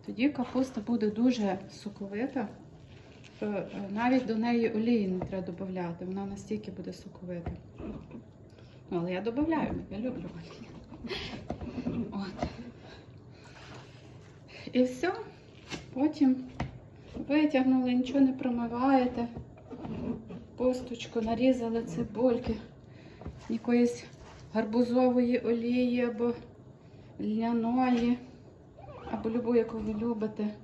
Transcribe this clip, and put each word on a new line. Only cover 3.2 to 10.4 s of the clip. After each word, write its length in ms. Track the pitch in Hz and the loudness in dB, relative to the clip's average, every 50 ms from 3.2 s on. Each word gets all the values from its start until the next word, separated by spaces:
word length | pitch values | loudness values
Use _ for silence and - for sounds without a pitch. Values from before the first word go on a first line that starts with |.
| - - - - | -20 -20 -10 -6
Е, 40 | 214 | -4
е, 220 | 208 208 190 170 - - 190 202 196 | -2 -2 -2 -4 -6 -8 -10 -8 -6
навіть 360 | 196 214 233 247 262 262 - | -4 0 4 4 4 4 4
до 100 | 202 226 | 2 0
неї 340 | 220 226 240 240 233 226 - | 0 2 2 2 4 2 2
олії 380 | - 214 220 233 240 226 202 | 2 2 4 4 4 4 4
не 180 | 190 185 185 180 | 2 0 -2 -2
треба 200 | - - 190 180 | -2 -4 -4 -4
додавати, 600 | 180 170 170 196 190 185 180 180 170 170 170 180 | -6 -6 -6 -6 -6 -4 -4 -4 -4 -6 -6 -6
вона 200 | 180 190 196 196 | -6 -4 -4 -6
настільки 460 | 196 196 196 - - 214 208 214 - | -6 -8 -10 -6 -6 -6 -6 -6 -8
буде 220 | 185 185 170 185 180 | -10 -10 -10 -10 -10
соковита. 580 | - - 185 - - - 175 180 175 165 - - - - - - - - - - - - - - - - - - - - - - - - - - - - - | -12 -14 -16 -16 -12 -10 -8 -8 -6 -6 -8 -8 -8 -12 -16 -14 -12 -10 -10 -10 -10 -12 -14 -16 -16 -16 -18 -20 -20 -20 -20 -20 -20 -20 -20 -20 -20 -10 -4
Ну, 100 | 196 170 | -2 -2
але 140 | 170 180 185 | 0 0 -2
я 80 | 185 | -2
додаю, 540 | 202 233 226 269 302 320 320 294 214 185 180 180 - - | -2 -2 0 0 2 2 2 0 0 0 -2 -4 -6 -8
я 60 | 196 | -8
люблю 320 | 202 226 254 220 - 170 175 - | -4 -4 -4 -4 -6 -10 -10 -12
олію. 1700 | 165 | -12